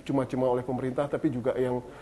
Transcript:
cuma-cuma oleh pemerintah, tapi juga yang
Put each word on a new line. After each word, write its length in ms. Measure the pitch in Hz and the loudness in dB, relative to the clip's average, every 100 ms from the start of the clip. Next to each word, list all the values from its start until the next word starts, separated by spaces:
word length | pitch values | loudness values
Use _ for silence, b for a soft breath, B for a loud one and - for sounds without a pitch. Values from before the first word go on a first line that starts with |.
cuma-cuma 480 | - 139 127 127 131 | -2 0 0 2 2
oleh 160 | 123 120 | 2 0
pemerintah, 400 | 127 131 123 143 | -2 -2 -2 -2
tapi 240 | 139 160 | 0 0
juga 240 | 123 123 123 | 2 0 2
yang 160 | 127 123 - B | 2 0 -4 B